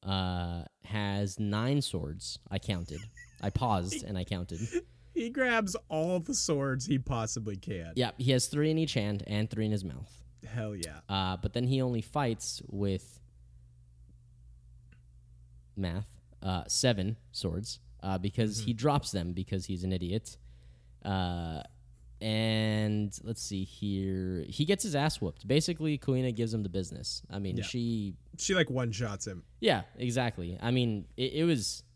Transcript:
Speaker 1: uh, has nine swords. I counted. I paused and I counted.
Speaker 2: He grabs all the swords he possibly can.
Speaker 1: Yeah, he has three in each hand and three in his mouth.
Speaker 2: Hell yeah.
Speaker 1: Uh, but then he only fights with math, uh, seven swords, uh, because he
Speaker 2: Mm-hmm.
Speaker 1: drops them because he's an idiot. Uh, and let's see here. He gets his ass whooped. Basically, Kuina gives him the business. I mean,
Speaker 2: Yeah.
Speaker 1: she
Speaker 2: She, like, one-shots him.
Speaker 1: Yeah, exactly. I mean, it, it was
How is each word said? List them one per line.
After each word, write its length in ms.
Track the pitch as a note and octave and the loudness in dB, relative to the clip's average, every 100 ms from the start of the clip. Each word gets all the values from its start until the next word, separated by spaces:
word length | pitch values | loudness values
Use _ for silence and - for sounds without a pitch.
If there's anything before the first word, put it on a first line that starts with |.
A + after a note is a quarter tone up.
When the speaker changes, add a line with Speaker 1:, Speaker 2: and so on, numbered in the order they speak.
Speaker 1:
uh, 600 | F#2+ F#2+ F#2 F2+ F2 F2 D#2+ _ | 0 2 2 0 -2 -4 -8 _
has 560 | - G#2+ G2+ G2 G2+ F#2+ | -6 -2 0 0 -2 0
nine 420 | G#2+ G#2 A#2+ C#3+ | 0 2 2 2
swords. 560 | C3+ F2+ D2+ E2+ - - - | 2 -2 -4 -6 -8 -12 -6
I 80 | G2 | -6
counted. 400 | - F#2+ E2+ D2+ A2 - - - | -2 -4 -2 -8 -10 -16 -20 -6
I 80 | G#2 | -2
paused 540 | - B2+ G2+ F2+ - | 0 2 2 2 -4
and 140 | - G2 | -4 -4
I 60 | F2+ | -2
counted. 340 | F#2+ F2 E2 A2+ E4+ F4 - - | -4 -4 -4 -4 -4 -6 -20 -8
Speaker 2:
He 160 | F4 A#3 | -4 -2
grabs 440 | C4 B3+ A#3 G#3 F3+ - | 0 2 4 2 -2 -2
all 300 | D#3 E3 F3+ | 0 2 2
the 160 | E3+ C#4 | 0 -2
swords 500 | - D3 C#3 C3 B2+ | 2 2 2 0 2
he 140 | C3+ | 0
possibly 560 | B2+ B2+ A2 - G#2+ G2+ | 2 0 0 -2 -4 -6
can. 380 | - G2 E2 E2 | -6 -6 -4 0
Speaker 1:
Yeah, 160 | A#2+ - | 0 2
he 140 | B2 | 4
has 160 | B2+ - | 6 4
three 220 | D3 D3+ | 2 4
in 80 | D#3 | 4
each 160 | D#3+ | 2
hand 300 | - G#2 G#2 - | 2 2 0 0
and 240 | G#2 G#2+ | 0 0
three 160 | A2 G#2+ | 2 2
in 60 | |
his 120 | G#2+ | 2
mouth. 400 | F#2 C2 F#2+ - - - - | -2 -8 -12 -16 -20 -18 -8
Speaker 2:
Hell 300 | A2+ G#2+ G#2 | -6 -4 -4
yeah. 240 | E2+ D2 - | -6 -8 -2
Speaker 1:
Uh, 280 | G2 F#2 F#2 | 2 2 0
but 160 | G2 | -2
then 100 | A#2+ | 0
he 180 | B2 C3+ | 2 2
only 200 | B2+ A#2+ | 2 0
fights 600 | A2 D3 C3+ A2 - - - | -2 0 0 0 -4 -8 -8
with 520 | G2+ G2+ F#2+ - - - - - - - - - - - - - - - - - - - - - - - - - - - - | -2 0 0 -4 -20 -20 -20 -20 -20 -20 -20 -20 -20 -20 -20 -20 -20 -20 -20 -20 -20 -20 -20 -20 -20 -20 -20 -20 -20 -16 -2
math, 320 | F#2 E2+ G#2+ - - - | 0 0 -4 -10 -20 -8
uh, 220 | F#2+ F#2 - | -2 0 0
seven 500 | - B2+ G#2+ F#2+ A2 - | 2 4 4 0 -2 -8
swords, 480 | - F#2 E2 A2 - - - | -4 -2 -2 -4 -10 -14 -10
uh, 140 | F#2+ F#2+ | -2 0
because 420 | G2 A2 A2 G#2+ | 0 2 0 2
he 120 | A2 | -2
Speaker 2:
Mm-hmm. 60 | A#2 | 2
Speaker 1:
drops 340 | C3+ C#3+ - | 4 2 2
them 220 | G2 F2 | -2 -2
because 320 | F2 F#2 G2 F2 | -2 -2 -4 -2
he's 180 | F#2 | -2
an 80 | F#2 | 0
idiot. 460 | F#2 F2 G#2 - - - - - - - - | 0 0 -2 -4 -18 -20 -20 -20 -20 -20 -10
Uh, 580 | - F#2+ F2+ F2 E2+ D#2 - - - - - - | -2 0 0 0 -4 -6 -8 -16 -20 -20 -20 -8
and 960 | A2 A2 A2 A2 A2 G#2+ G#2+ G#2+ G#2 - | -2 0 2 4 4 4 2 2 0 -4
let's 180 | - A2+ | -6 -6
see 220 | - G2 | -4 -2
here. 800 | F#2+ - G#2 G2 F#2+ F#2+ F#2 F#2 D#2 | -4 -4 -2 0 2 0 0 -2 -4
He 180 | - D3+ | -2 2
gets 180 | G3 | 2
his 120 | A3 C#3+ | 2 2
ass 260 | D3+ - | 2 2
whooped. 260 | F#2 - G2+ | -4 -4 2
Basically, 500 | C#3 D#3+ E3 D#3 D3 | 2 2 0 0 0
Kuina 380 | - B2+ B2+ A2 | 2 2 2 0
gives 180 | A#2 | 0
him 100 | A2 | 0
the 60 | G2+ | 0
business. 520 | F2 F2+ - - - - | -2 -4 -4 -6 -8 -8
I 100 | G2 | -6
mean, 180 | G2 F#2 | -2 -2
Speaker 2:
Yeah. 60 | |
Speaker 1:
she 520 | G#2 B2+ A#2 A2+ G2+ F2+ - - | -2 -2 0 0 -2 -6 -14 -6
Speaker 2:
She, 180 | - F#3 | 2 6
like, 140 | D3 | 6
one-shots 560 | C3 B2 G2+ A#2 G2+ - | 4 0 0 -2 -4 -6
him. 160 | F#2 - - | -10 -12 -2
Speaker 1:
Yeah, 240 | A3 B2 E2+ - | 2 2 0 -4
exactly. 600 | B2 A#2+ A#2+ G#2+ F2 F2+ | -2 2 0 -2 -6 -2
I 120 | A#2 | 2
mean, 360 | B2+ A#2+ G#2+ - - | 4 4 0 -4 -4
it, 180 | B2+ | -2
it 100 | D3+ | 2
was 400 | E3+ D3 G2+ - - | 2 4 2 -4 -12